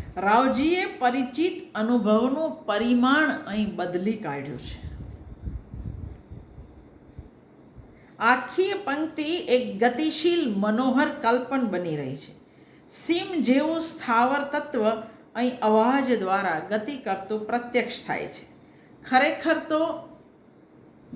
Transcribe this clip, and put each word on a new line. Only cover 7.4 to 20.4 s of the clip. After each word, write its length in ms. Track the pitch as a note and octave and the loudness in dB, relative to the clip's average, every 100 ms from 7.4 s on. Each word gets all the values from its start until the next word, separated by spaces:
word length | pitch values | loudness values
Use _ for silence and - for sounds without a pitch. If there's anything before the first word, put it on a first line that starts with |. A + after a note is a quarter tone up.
| - - - - - - - - | -20 -20 -20 -20 -20 -20 -20 -2
આખી 560 | A3 B3+ - - F#4+ G4 | 2 2 2 0 0 0
પંક્તિ 520 | - C#4+ D#4 - D4+ F4 | -4 -2 -4 -4 -2 -2
એક 480 | B3+ B3 G#3+ G3 | 2 2 2 2
ગતિશીલ 720 | A3+ - D#4 - F4 F4 C#4 G3 | 2 2 -2 0 2 2 0 0
મનોહર 520 | G#3+ A3 C4+ B3 D4+ | 0 2 2 2 2
કલ્પન 580 | - A3+ B3 B3+ C4+ A3+ | 0 2 2 0 -2 -2
બની 300 | F3 F3 D3+ | -2 -4 -4
રહી 200 | C3 D3 | -6 -8
છે. 160 | - - - - - - - | -12 -20 -20 -20 -20 -20 -20
સીમ 520 | - - F4 G4 F4 | -12 -2 -2 0 -2
જેવું 380 | A3 C4+ D#4 D#4+ | 4 4 4 -2
સ્થાવર 640 | D#4+ - - A3+ B3 C#4+ | -4 -8 0 2 4 2
તત્વ 460 | C#4 D4 D4 B3 G#3+ A3+ - - - | 0 -4 -4 0 0 0 -6 -18 -12
અહીં 260 | A3 B3 - | -2 -2 0
અવાજ 580 | A3 A3 A#3 C#4 B3 A3+ | 4 6 6 4 2 0
દ્વારા 480 | F#3 G3 F#3+ D#3+ F#3 | 2 0 0 -2 -2
ગતિ 260 | G#3+ G#3+ C4+ | -4 -4 -8
કરતું 500 | G#3+ F#3+ G3 G#3+ G#3+ | -4 -6 -4 -6 -2
પ્રત્યક્ષ 600 | A#3+ A#3+ A#3+ G#3+ - - | -4 0 0 0 -6 -6
થાય 200 | - - | -6 -6
છે. 200 | - - - - - - - | -10 -20 -20 -20 -20 -20 -20
ખરેખર 520 | - B3+ D4 D4+ D#4+ | 2 4 4 2 0
તો 540 | D#4+ - D#4 E4 - - - - - | 0 2 0 0 -2 -10 -20 -20 -20